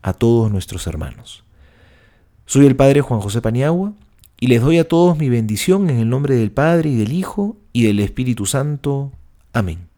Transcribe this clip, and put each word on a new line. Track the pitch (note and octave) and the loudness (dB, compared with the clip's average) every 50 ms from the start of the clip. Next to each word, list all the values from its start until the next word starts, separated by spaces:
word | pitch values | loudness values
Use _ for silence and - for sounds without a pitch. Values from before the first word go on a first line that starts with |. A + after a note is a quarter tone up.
a | - F#2+ | -4 -6
todos | F#2 _ A#2+ A#2 A#2 A#2 A2+ G#2+ | -4 _ 2 2 2 2 2 0
nuestros | G#2 F#2+ - - - E2+ - | -2 -4 -6 -8 -12 -10 -8
hermanos. | F2 D#2 D2+ - C#2 B1 - - - - - _ _ _ _ - _ _ _ _ _ _ _ _ _ _ _ _ _ _ _ _ | -8 -8 -8 -10 -12 -14 -16 -20 -20 -20 -20 _ _ _ _ -20 _ _ _ _ _ _ _ _ _ _ _ _ _ _ _ _
Soy | - - C#3 C#3+ | -2 4 6 6
el | C#3 B2+ | 6 6
Padre | - C#3 C#3 C#3 C#3+ | 4 4 4 4 2
Juan | C3+ - B2 G#2+ | 0 0 -2 -4
José | G2 G2+ G2+ A#2 | -2 -4 -6 -4
Paniagua, | - A2 A#2 B2 C3+ D3+ E3 F3+ F#3+ G#3 G#3 _ _ _ _ _ _ _ _ | -2 -2 -2 0 0 0 -2 -2 -4 -6 -8 _ _ _ _ _ _ _ _
y | _ B2 | _ 2
les | B2+ B2 A#2 | 2 2 4
doy | A#2 D3 E3 | 4 2 2
a | E3+ D#3+ E3 | 2 2 2
todos | E3+ E3+ F3 F3 E3+ | 2 4 4 4 2
mi | D3+ D#3 C3 | 2 0 0
bendición | A#2+ A#2 A2 G#2 G#2+ - - - F#3 G3 G3+ E3+ | 0 0 0 -2 -4 -2 0 0 0 2 2 0
en | C3 A#2 | 0 0
el | A2+ A2+ | 0 0
nombre | B2 C3+ C#3+ C#3 C3+ | 0 -2 0 0 0
del | A#2+ A2 G2+ | 0 0 0
Padre, | - C3+ C#3+ D#3+ E3+ E3+ D#3+ D3+ | 0 0 0 2 2 2 0 0
y | C3 | 0
del | A2+ G#2 G#2+ C#3+ | 0 -2 -2 -2
Hijo, | F#3 F#3 - - G#3 G3+ G#3 - _ _ _ | -4 -6 -6 -4 -4 -4 -4 -6 _ _ _
y | _ A#2+ A2+ | _ 0 2
del | G#2+ G#2 G2+ | 2 2 0
Espíritu | G#2 G2 - - B2+ B2+ A#2 - G2+ | -2 -2 -4 -4 -4 -4 -4 -4 -4
Santo. | - - C#3 C#3 D3 D3 C#3 - C#3+ C#3 C#3 C#3 C#3 - - - - _ _ _ _ - | -4 -4 -4 -4 -4 -6 -6 -4 -4 -4 -4 -6 -10 -12 -18 -20 -20 _ _ _ _ -4
Amén. | B2 G#2 F2+ D#2+ F2 E2+ E2 _ | -4 -4 -4 -6 -10 -14 -20 _